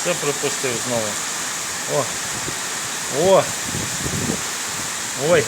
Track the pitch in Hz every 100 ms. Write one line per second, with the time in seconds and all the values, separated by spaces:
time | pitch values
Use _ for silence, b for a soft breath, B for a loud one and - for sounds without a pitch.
0 | 175 170 147 139 143 - 135 117 117 120
1 | 107 101 - - - - - - - 143
2 | 127 - - - - - - - - -
3 | - 127 175 190 131 - - - - -
4 | - - - - - - - - - -
5 | - - 139 170